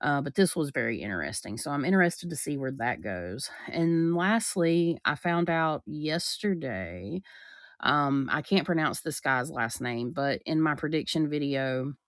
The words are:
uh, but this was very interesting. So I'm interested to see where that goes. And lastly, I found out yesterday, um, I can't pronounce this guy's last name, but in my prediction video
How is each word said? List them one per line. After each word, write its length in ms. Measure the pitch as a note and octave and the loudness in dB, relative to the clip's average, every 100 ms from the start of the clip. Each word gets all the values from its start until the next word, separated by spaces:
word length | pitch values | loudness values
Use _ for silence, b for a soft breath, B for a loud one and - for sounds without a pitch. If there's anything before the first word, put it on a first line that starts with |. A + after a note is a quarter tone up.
uh, 200 | C#3+ C#3+ | 0 0
but 140 | C#3 | 0
this 200 | - F#3 | 4 4
was 160 | - D3 | 4 -2
very 320 | C3+ A2+ G#2+ | 0 -2 -2
interesting. 540 | G2+ F#2 D2 - - A2 | -4 -4 -4 -6 -6 -6
So 120 | - | -4
I'm 140 | C#3+ | -2
interested 460 | C#3+ F#3+ F3 - F3 | 2 4 4 2 -6
to 60 | D#3+ | -6
see 200 | - C#3+ | -4 -2
where 160 | C3 C3+ | -4 -2
that 220 | A#2 - | -2 -2
goes. 500 | G#2 F2+ F2 A#2 - B B | -4 -6 -6 -6 -8 B B
And 420 | - E3 E3 E3 | 0 2 4 4
lastly, 840 | E3+ F#3 A3+ - - E3 E3+ E3+ E3 | 2 2 2 0 2 4 4 2 2
I 100 | - D3 | -2 -2
found 340 | F3 E3+ E3+ | 0 2 2
out 320 | E3 D#3+ D3+ - | 2 2 -2 -6
yesterday, 1400 | D3+ D3+ E3 - - G#3 F3+ C#3 G2 F2 F2+ F#2+ F3+ F#3+ B B B B B | -6 -2 -2 -2 -2 -2 -2 -2 -4 -6 -6 -6 -6 -8 B B B B B
um, 480 | - D3 C#3+ C#3 C3 | 0 2 2 0 0
I 100 | C#3+ | -2
can't 240 | - G3 E3+ | 2 2 2
pronounce 340 | E3 D#3 D#3+ | 2 0 0
this 200 | E3 D3+ | -4 -2
guy's 300 | C#3+ C3 B2 | 0 0 0
last 300 | B2 A#2 - | -2 -2 -2
name, 320 | B2 A#2+ B2 | -4 -2 -2
but 280 | A#2 C#3 C3+ - | 0 0 0 0
in 140 | D#3 | 2
my 140 | D#3 D3 | 2 0
prediction 520 | D3+ D#3 - D#3+ D3+ | 0 0 0 2 2
video 640 | D3 C#3+ C3+ C3+ B2+ C3 C#3+ | 2 0 0 0 0 -2 -6